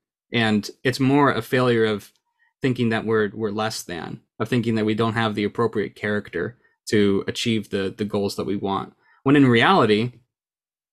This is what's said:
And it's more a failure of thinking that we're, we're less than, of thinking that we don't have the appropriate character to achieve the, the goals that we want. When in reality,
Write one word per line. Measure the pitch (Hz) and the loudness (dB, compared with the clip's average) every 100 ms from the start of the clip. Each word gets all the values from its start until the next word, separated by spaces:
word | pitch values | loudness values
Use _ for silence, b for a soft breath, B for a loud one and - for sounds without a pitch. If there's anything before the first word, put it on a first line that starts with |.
| _ _ - | _ _ -6
And | 120 113 107 101 - | -2 2 0 -2 -6
it's | 135 123 | -4 0
more | 131 143 139 | 2 4 2
a | 110 | 0
failure | - 127 127 117 110 | -2 0 2 2 2
of | 104 - _ _ _ _ _ | -2 -8 _ _ _ _ _
thinking | 139 123 117 | -4 0 0
that | 110 98 | 0 0
we're, | 110 104 | 0 0
we're | 107 110 | -4 -6
less | 104 110 110 | -4 -6 -6
than, | - 87 95 - _ - | -10 -10 -10 -14 _ -8
of | 113 | -2
thinking | 127 113 110 | -2 0 0
that | 107 | 0
we | 110 | 0
don't | 113 | 0
have | 110 113 107 | 0 -2 -2
the | |
appropriate | 104 - 117 110 95 - | -4 -2 -2 -2 -6 -6
character | 107 104 101 85 85 - _ _ - | -4 -4 -4 -6 -8 -10 _ _ 0
to | 110 101 98 - | 2 4 2 -2
achieve | - 120 110 104 | -4 -2 -2 -4
the, | 104 95 - | -6 -6 -6
the | 104 | -4
goals | 104 101 - | -2 -4 -4
that | 92 | -6
we | 101 | -4
want. | 98 98 - _ b b | -4 -4 -6 _ b b
When | 135 147 | 2 4
in | 135 | 6
reality, | 117 143 190 214 208 123 - _ _ _ _ _ _ _ | 6 4 4 4 2 0 -8 _ _ _ _ _ _ _